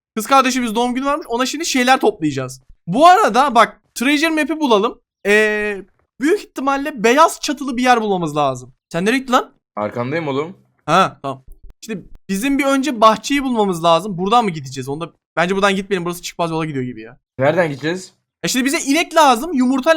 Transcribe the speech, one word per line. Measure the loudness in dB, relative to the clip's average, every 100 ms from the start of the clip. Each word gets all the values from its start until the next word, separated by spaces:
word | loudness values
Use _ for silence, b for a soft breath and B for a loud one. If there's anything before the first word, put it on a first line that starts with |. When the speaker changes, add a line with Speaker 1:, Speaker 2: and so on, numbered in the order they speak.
| _ -10
Speaker 1:
Kız | 2
kardeşimiz | 2 2 0 -2
doğum | -2 -2
günü | -2
varmış. | -4 -4 -4
Ona | -4 -4
şimdi | -4 -4
şeyler | 0 2 4
toplayacağız. | 2 0 -4 -4 -10 -14 _ -18 -4
Bu | 4 6
arada | 8 4 2 2
bak, | 4 2 0 _
treasure | -4 0 2 2
map'i | 0 -2 -2
bulalım. | 2 2 2 -6 _ _ 2
Ee, | 2 2 -2 -4 -8 -14 _ _ -4
büyük | 0 0
ihtimalle | -4 -6 -4 -2 -4 0
beyaz | 2 4 4 2
çatılı | -8 -6 -6 -2
bir |
yer | 2 2
bulmamız | 2 -2 -2 0
lazım. | -2 -2 -14 _ _
Sen | -4
nereye | 0 -2
gittin | 0
lan? | 0 0 _ _ -6
Speaker 2:
Arkandayım | -6 -4 -4 -4 -4
oğlum. | -4 -6 -12 _ _ 0
Speaker 1:
Ha, | 2 2 -2
tamam. | -12 -12 -16 -20 -20 -20
Şimdi | -12 -12 -12 -20 -8
bizim | -4 -2 0
bir |
önce | 2 0 0 4
bahçeyi | 4 4 -2 -2
bulmamız | 0 0 0 2
lazım. | 2 2 0 -4
Buradan | 2 2
mı | 2
gideceğiz? | -4 -10 -12 -8
Onda | -8 -10 _ _ -4
bence | -2
buradan | 2 0 0
gitmeyelim. | -2 -4
Burası | -4 -8
çıkmaz | -12 -6 -4
yola | -4
gidiyor | -4 -6
gibi | -8 -10
ya. | -18 -20 _ -2
Speaker 2:
Nereden | 0 2 0
gideceğiz? | -2 -4 -6 -10 _ _ _
Speaker 1:
E, | -4
şimdi | -2
bize | 0 -2
inek | 0 0 2
lazım, | 4 4 2 -2
yumurta | -2 0 0 0